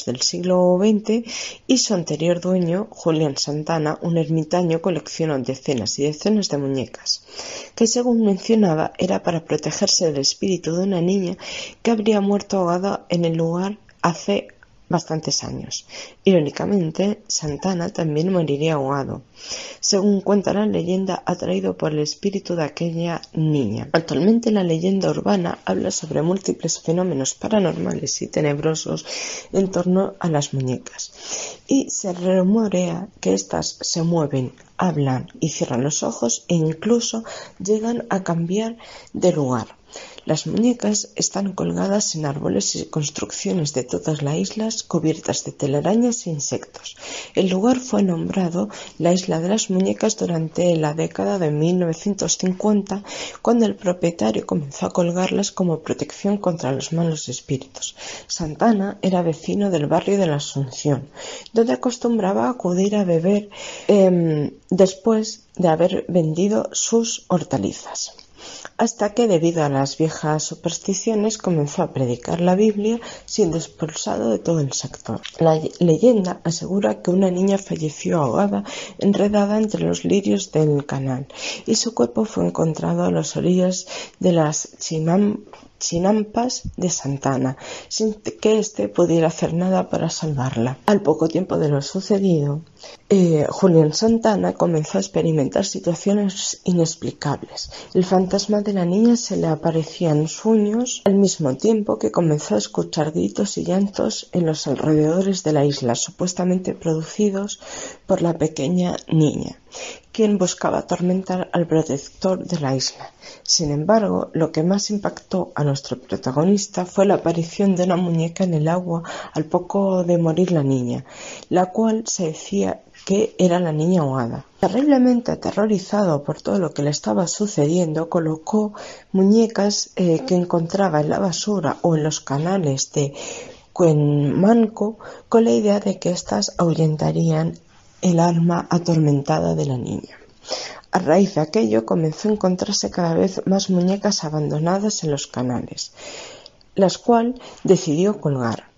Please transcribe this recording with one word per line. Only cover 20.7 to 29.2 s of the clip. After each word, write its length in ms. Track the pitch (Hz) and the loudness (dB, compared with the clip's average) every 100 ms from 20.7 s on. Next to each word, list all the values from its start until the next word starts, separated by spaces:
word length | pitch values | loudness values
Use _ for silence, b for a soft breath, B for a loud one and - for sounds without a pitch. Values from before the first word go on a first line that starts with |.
| 185 170 185 190 175 - | 0 0 -2 -2 -4 -4
atraído 500 | 180 - 190 190 180 | -4 -2 -2 -2 -2
por 160 | 156 | -2
el 80 | 151 | -2
espíritu 560 | 151 - 202 196 - 175 | -4 -4 -4 -4 -4 -4
de 80 | |
aquella 580 | 143 - 170 165 170 165 - | -4 -4 -4 -4 -4 -6 -6
niña. 560 | - 156 147 113 113 117 | -2 2 2 0 -4 -2
Actualmente 580 | 165 165 147 185 233 233 | -2 0 2 4 4 2
la 140 | 208 | 2
leyenda 460 | 180 160 180 196 160 | 2 0 2 2 0
urbana 500 | 151 - 202 170 - - | 0 0 0 0 -4 -4
habla 260 | 190 196 | -2 -2
sobre 300 | - 156 147 | -4 -4 -2
múltiples 580 | 160 190 - 180 165 - | 0 0 -2 -4 -4 -4
fenómenos 540 | - 170 185 143 131 | -2 0 0 -2 -4
paranormales 880 | - - 220 175 165 180 160 156 - | -6 0 2 2 0 -4 -4 -6 -6
y 60 | - | -4
tenebrosos 800 | - 151 143 156 160 - 160 B B | -2 0 0 -2 -2 -4 -6 B B